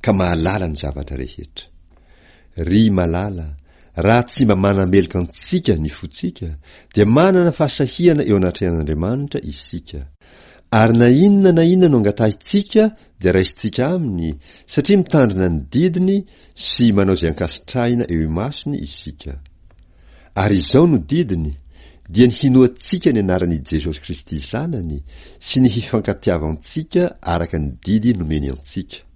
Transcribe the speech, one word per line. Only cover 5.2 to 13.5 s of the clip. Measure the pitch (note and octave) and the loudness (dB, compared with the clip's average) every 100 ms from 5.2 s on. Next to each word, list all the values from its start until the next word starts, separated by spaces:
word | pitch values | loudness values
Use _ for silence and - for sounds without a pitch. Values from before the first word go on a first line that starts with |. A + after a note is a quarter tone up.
| F2 - - F3+ - E2+ | -6 -10 -6 -4 -2 -2
ny | D#2 | -4
fontsika, | - D#2 - F3 - F2 D2 _ - _ | -8 -16 -10 -10 -8 -12 -12 _ -20 _
dia | - G#2 | 0 2
manana | B2+ F#3 F#3 F3 | 4 4 4 2
fahasahiana | - D3 - C3+ - F3 D3+ | 0 -4 -2 -4 2 2 2
eo | - G2+ | 2 2
anatrehan'Andriamanitra | F#2 - F#2 E2 D2+ D#2 F2 B2+ C#3+ - | 2 -2 -2 -2 -2 -2 -2 -4 -6 -8
isika. | D2+ D2 - F2 - C#2+ C2+ _ _ - - - _ | -10 -14 -12 -14 -12 -16 -16 _ _ -20 -20 -20 _
Ary | A2+ A2+ A#2 | 2 4 6
na | A#2+ | 6
inona | C3 G3 G3+ F#3+ | 6 6 6 4
na | E3 | 4
inona | E3 F#3 F3 | 4 4 4
no | C3 | 4
angatahintsika, | G#2 G#2 A2 - - G3+ G3+ A3 G#3+ - _ _ | 2 2 0 0 -4 -4 0 2 2 -2 _ _
dia | F#2 | 2
raisintsika | F#2 F#2 | 2 0